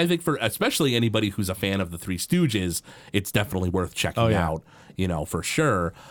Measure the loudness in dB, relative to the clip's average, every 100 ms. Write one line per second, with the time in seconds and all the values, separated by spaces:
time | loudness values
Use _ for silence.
0 | 2 0 0 0 -2 0 -2 2 2 2
1 | 2 2 0 0 -4 -2 -2 0 -2 -6
2 | -6 -6 0 2 2 2 -2 -4 -8 -20
3 | -4 -2 0 0 0 0 0 0 -2 -2
4 | -4 2 2 4 2 -2 -8 -20 -18 -4
5 | -2 -2 -4 -4 -4 0 2 2 0 -4
6 | -20